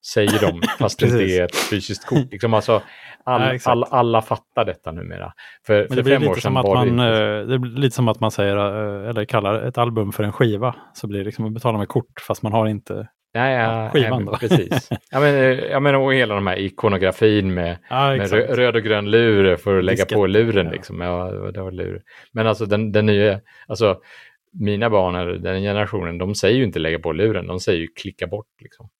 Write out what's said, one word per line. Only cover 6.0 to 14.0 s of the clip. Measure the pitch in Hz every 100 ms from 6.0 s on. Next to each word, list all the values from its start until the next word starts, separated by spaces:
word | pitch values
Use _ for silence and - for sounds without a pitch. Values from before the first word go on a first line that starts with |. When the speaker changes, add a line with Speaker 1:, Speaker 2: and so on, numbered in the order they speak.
Speaker 2:
blir | 127 139
Speaker 1:
fem |
år | 104
Speaker 2:
lite | 90
som | -
Speaker 1:
sedan | 131
Speaker 2:
att | 101
Speaker 1:
var | 95 -
det |
Speaker 2:
man, | 120 120
Speaker 1:
inte | 110
så. | 107 107
Speaker 2:
eh, | 104
det | 131
blir | 123
lite | 120 139 123
som | 120
att | 107
man | 113
säger, | - 101 101 101 104 104 101
eh, | 104
eller | 113 107
kallar | 113 101 107 113
ett | 127
album | 120 113 101
för | -
en | 104
skiva, | - 123 101 123 - -
så | - 110
blir | 101
det | 98
liksom | - 110
att |
betala | 110 120 110
med | 101
kort, | 123 - - -
fast | 107
man | 110
har | 110 110
inte | 104 - 98 110 _ _
Speaker 1:
Ja, | 117 127
ja, | 127 113 113
Speaker 2:
ja, | 110
skivan | 151